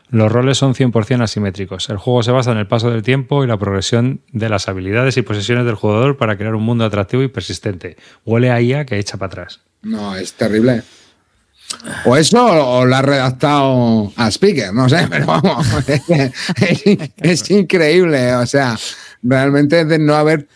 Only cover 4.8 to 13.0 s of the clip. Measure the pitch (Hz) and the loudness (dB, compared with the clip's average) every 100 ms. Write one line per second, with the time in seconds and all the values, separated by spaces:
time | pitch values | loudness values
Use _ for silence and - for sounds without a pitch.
4.8 | 95 110 135 127 113 104 101 120 120 107 | -4 0 0 -2 -4 -4 -2 -2 -2 -2
5.8 | 107 104 135 139 110 101 107 110 110 120 | 0 0 0 0 -2 -2 -4 -4 -2 0
6.8 | 113 101 92 127 131 - - - 107 90 | -2 -2 -2 -2 -2 -4 -10 -8 -8 -8
7.8 | 90 - - _ - 113 127 120 120 143 | -12 -18 -20 _ -2 2 2 2 0 -2
8.8 | 139 104 101 90 95 87 87 - _ _ | -4 -6 -6 -8 -10 -10 -16 -20 _ _
9.8 | 107 110 101 95 92 - 110 107 123 117 | -10 -8 -8 -10 -10 -6 -2 2 2 0
10.8 | - - _ _ _ _ _ _ - - | -6 -20 _ _ _ _ _ _ -16 -16
11.8 | - - 110 135 160 233 247 160 127 123 | -14 -4 2 4 4 4 4 4 2 2
12.8 | 127 131 | 4 4